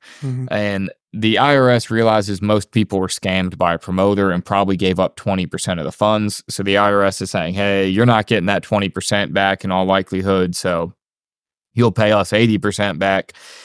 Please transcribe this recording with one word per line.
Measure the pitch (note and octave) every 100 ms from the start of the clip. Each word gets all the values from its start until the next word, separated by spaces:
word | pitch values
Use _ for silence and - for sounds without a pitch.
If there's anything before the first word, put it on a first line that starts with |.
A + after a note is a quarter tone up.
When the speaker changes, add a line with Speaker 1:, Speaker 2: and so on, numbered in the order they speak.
| - -
Speaker 1:
Mm-hmm. | C#3 B2+ B2+
Speaker 2:
And | G#2 G#2 G2 F#2+ - _
the | G#2+ A2 G#2
I | C3+ C#3+
R | B2+
S | A#2+ -
realizes | A2 A2+ A2 G2+ F#2+
most | G#2 G#2+ -
people | A#2 G#2 G2
were | F#2
scammed | - G2 F#2 F#2 F2
by | F2+
a | E2+
promoter | - F#2 G2 G2+ G2
and | F2
probably | - G2 G2 F#2+
gave | F#2+ F2+
up | F#2 -
twenty | - F#2+ F2
percent | - - F2
of |
the | D2
funds. | - G#2+ G#2+ G#2+ - -
So | -
the | G2 G2
I | G#2
R | G2+
S | G2 -
is | F#2+
saying, | G2 E2
"Hey, | F#2 G2+ G2 F#2+
you're | F#2+ A#2+
not | A2+ G#2
getting | A2+ F2+
that | G2
twenty | - G#2 G2
percent | F#2 - G#2 G2+
back | G2 G2 G2
in | G2
all | F#2
likelihood, | F#2+ F#2+ F#2 F#2+ F#2+ F#2+ F2+ F2
so | F#2 E2+ E2+ - _ _ _ _ _ _ _
you'll | A2+ A#2+
pay | F#2 G#2+
us | G#2+ F#2
eighty | G#2 A#2 G#2+
percent | G#2 G2+ G2+ E2
back." | G2 F#2+ - - - -